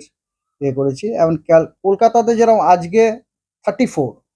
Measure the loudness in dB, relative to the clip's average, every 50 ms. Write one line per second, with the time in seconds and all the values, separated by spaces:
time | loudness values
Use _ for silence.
0 | -6 _ _ _ _ _ _ _ _ _ _ _ -6 -6 -4 -2 -4 -4 -4 -6
1 | -8 -8 -2 -2 0 0 -2 -4 0 2 2 2 2 0 -8 _ -2 -2 0 2
2 | 0 2 2 2 0 0 0 2 2 2 2 2 4 2 2 2 0 -2 0 0
3 | 0 0 -2 -6 -12 _ _ _ _ _ _ _ _ -8 -4 -2 -4 -2 -2 -6
4 | -6 -6 -8 _ _ _ _